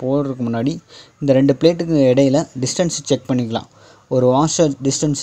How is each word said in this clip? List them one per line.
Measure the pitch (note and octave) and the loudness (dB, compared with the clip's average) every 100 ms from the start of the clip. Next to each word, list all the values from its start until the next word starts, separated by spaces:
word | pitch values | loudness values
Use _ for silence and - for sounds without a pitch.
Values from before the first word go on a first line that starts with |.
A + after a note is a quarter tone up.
போடுறதுக்கு | B2+ C#3+ C#3 C3 A#2 | -4 -2 -2 -4 -4
முன்னாடி | A#2 C3 E3+ - - - _ | -2 -4 -6 -12 -20 -20 _
இந்த | C#3+ C3 | 0 4
ரெண்டு | C#3 C3 | 2 2
பிளேட்டுக்கு | D#3+ E3+ E3+ D#3 C3 | 2 0 0 2 4
இடையில | B2+ C#3 C#3+ E3 C3 | 4 4 2 -2 -6
distance | B2+ - F3 - - | -6 -2 -4 -4 -4
check | C3+ - | -4 -2
பண்ணிக்கலாம். | B2+ A#2 A2+ - _ - - - C3 | -4 -2 -6 -10 _ -20 -20 -6 0
ஒரு | B2+ | 2
washer | C3 D#3 - D#3 C3+ C3+ | 2 0 0 0 0 -4
distance | - D#3 C#3 | -2 -2 -2